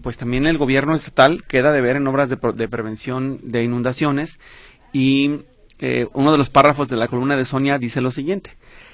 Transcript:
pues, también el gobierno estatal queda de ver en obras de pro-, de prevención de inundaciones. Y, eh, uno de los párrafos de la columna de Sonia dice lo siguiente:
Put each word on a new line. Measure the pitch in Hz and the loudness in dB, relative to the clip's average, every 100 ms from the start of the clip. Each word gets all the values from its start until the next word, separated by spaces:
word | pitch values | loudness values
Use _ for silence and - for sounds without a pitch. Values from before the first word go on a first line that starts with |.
pues, | 123 - | -10 -8
también | 120 127 156 | -4 0 0
el | 160 | 0
gobierno | 131 135 143 | 2 2 0
estatal | 160 - - 135 175 | -2 0 4 4 2
queda | - 131 143 | -2 2 2
de | 143 | 2
ver | 123 139 | 2 0
en | 139 | 0
obras | 139 135 | 0 0
de | 127 | -2
pro-, | 120 | -4
de | 107 110 | -4 -4
prevención | 117 110 107 - 127 131 131 | -6 -8 -8 -8 -6 -6 -8
de | - 117 | -6 -2
inundaciones. | 120 120 123 127 151 139 165 - - - - _ _ | -2 -2 -2 -2 0 0 -4 -12 -20 -20 -20 _ _
Y, | 139 135 139 143 147 - _ - - | 0 4 4 2 -2 -8 _ -20 -8
eh, | 131 123 120 | -4 -2 -2
uno | - 143 | 2 4
de | 151 | 4
los | 131 | 4
párrafos | 139 143 143 131 | 4 4 2 -2
de | 120 | -2
la | 120 | -2
columna | 123 135 139 | -2 -2 -2
de | |
Sonia | 127 131 139 139 | -2 -2 0 0
dice | 120 131 | -2 -2
lo | 127 | -4
siguiente: | 131 143 202 - - - - - | -4 -6 -6 -8 -20 -20 -20 -20